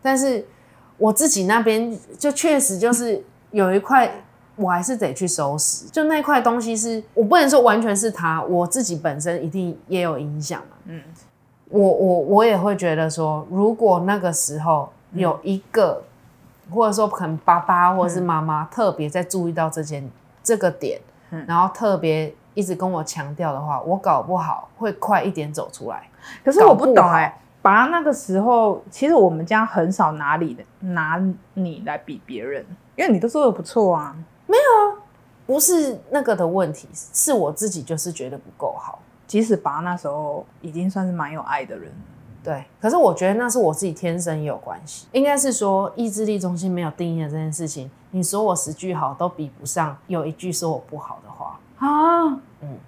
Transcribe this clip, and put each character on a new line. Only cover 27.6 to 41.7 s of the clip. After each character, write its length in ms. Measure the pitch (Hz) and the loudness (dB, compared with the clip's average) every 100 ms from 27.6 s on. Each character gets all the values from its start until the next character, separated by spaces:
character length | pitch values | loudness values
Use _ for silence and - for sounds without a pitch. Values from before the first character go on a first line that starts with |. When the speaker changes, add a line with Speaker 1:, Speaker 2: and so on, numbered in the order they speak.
Speaker 2:
爸 220 | 202 202 262 | 4 6 4
那 160 | 339 | 2
个 100 | 302 | 0
时 260 | 277 - 190 | -2 -2 0
候， 440 | 220 240 220 190 - | 4 4 4 0 -8
其 160 | - 277 | -4 2
实 80 | 320 | 6
我 120 | 190 | 6
们 160 | 160 | 4
家 220 | 165 214 220 | 0 0 2
很 260 | 196 170 | 0 0
少 200 | 190 170 | 2 0
拿 260 | 156 147 156 | 0 -2 -2
你 160 | 165 | -2
的， 100 | 120 104 _ | -6 -16 _
拿 400 | 185 175 156 165 190 180 _ - | -6 -4 -2 0 0 -4 _ -6
你 260 | 180 156 131 | -6 -6 -10
来 100 | 147 | -10
比 240 | - 143 | -10 -16
别 200 | - 127 | -14 -12
人， 200 | 120 139 - 175 _ - | -10 -10 -12 -20 _ -4
因 80 | |
为 80 | 349 | 0
你 80 | 202 | 2
都 80 | 233 | 2
做 180 | 302 277 | 2 2
得 60 | |
不 120 | 196 | 0
错 320 | 165 240 202 170 | -4 0 2 2
啊。 200 | 147 156 165 _ - | -2 -14 -20 _ 2
Speaker 1:
没 120 | 440 | 4
有 340 | 571 453 415 | 6 6 4
啊， 100 | 403 - _ _ _ - | 0 -14 _ _ _ -2
不 120 | 269 | 0
是 400 | 294 349 285 226 - | 2 2 0 -4 -4
那 100 | 285 | -2
个 140 | 247 196 | 0 0
的 100 | 170 | 0
问 260 | 185 175 | 0 -2
题， 160 | 151 - | -4 -14
是 400 | - - - - | -18 -8 -2 0
我 180 | 262 151 | 2 0
自 160 | 156 214 | -2 -6
己 140 | 175 | -6
就 160 | 123 160 | -6 -6
是 140 | 175 | -6
觉 180 | 160 127 | -8 -10
得 80 | 135 | -12
不 60 | - - | -18 -8
够 200 | - - | -8 -8
好。 220 | - - _ _ _ | -14 -16 _ _ _
Speaker 2:
即 160 | 208 | -2
使 140 | 220 208 | 2 0
爸 240 | - 143 | -2 -4
那 180 | 175 175 | -6 -6
时 100 | 147 | -6
候 380 | 143 151 151 - _ | -6 -6 -8 -12 _
已 80 | - | -12
经 180 | 156 185 | -6 -4
算 180 | 190 185 | -2 -4
是 40 | |
蛮 200 | 175 147 | -4 -6
有 100 | 156 | -8
爱 240 | - 143 | -6 -6
的 100 | 127 | -6